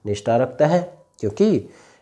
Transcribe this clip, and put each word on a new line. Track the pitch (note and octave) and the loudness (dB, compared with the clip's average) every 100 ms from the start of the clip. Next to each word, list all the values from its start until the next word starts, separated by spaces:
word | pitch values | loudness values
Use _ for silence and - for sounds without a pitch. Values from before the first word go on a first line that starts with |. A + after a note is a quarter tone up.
| G#2+ | -8
निष्ठा | G2+ - A#2 | -4 0 0
रखता | B2+ - D3+ | 0 0 2
है, | F3 F3 - _ - | 2 -2 -12 _ -8
क्योंकि | G#2+ - G#3 D3 - - - _ | -4 0 2 0 -4 -18 -20 _